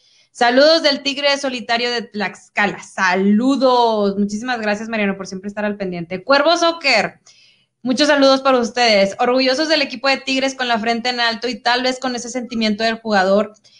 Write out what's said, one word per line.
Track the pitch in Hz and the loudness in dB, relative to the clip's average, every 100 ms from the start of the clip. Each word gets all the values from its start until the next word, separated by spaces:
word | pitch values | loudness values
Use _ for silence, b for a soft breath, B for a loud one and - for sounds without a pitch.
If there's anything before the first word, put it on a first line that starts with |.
| _ _ _ | _ _ _
Saludos | - 240 254 302 320 | -2 2 4 4 4
del | 294 277 | 2 0
Tigre | 277 269 285 277 | -4 -2 0 0
Solitario | 277 247 208 233 240 | -2 -6 -4 -2 -2
de | 240 | -4
Tlaxcala." | 202 208 190 202 _ 220 196 - | -6 -6 -6 -8 _ -2 -2 -4
Saludos. | - - 190 185 196 208 254 269 262 247 233 214 202 196 | -10 -2 0 2 2 4 2 2 2 4 2 2 0 0
Muchísimas | 202 214 254 240 | -4 -4 -6 -4
gracias, | 214 208 226 | -4 -4 -4
Mariano, | 226 202 190 | -2 -2 -4
por | 185 | -8
siempre | 190 202 | -12 -10
estar | 208 | -6
al | 208 202 | -6 -4
pendiente. | 185 175 170 185 | -6 -8 -8 -6
Cuervo | 254 277 302 330 | 2 2 4 2
Soccer, | 339 330 277 220 170 - b b b b b _ | 0 0 0 0 0 -6 b b b b b _
muchos | 247 240 294 | -4 0 2
saludos | 285 269 269 | 4 4 4
para | 269 254 | 2 2
ustedes. | 220 247 233 202 196 - | 0 0 2 4 2 0
"Orgullosos | 247 262 262 262 311 | 0 2 0 0 0
del | 302 | 0
equipo | 277 262 269 | -2 -2 -2
de | 262 | -2
Tigres | 269 262 269 | -2 -2 -2
con | 262 247 | -2 -2
la | 226 | -2
frente | 226 233 247 | -2 -2 -2
en | 240 | -2
alto | 233 226 247 | -2 -2 -6
y | 233 | -4
tal | 233 247 | -2 0
vez | 254 254 | -2 -4
con | 254 | -6
ese | 240 240 | -6 -8
sentimiento | 254 233 226 220 208 | -10 -8 -2 -2 0
del | 226 220 | -2 -4
jugador | 220 202 190 202 208 b b | -2 0 4 2 0 b b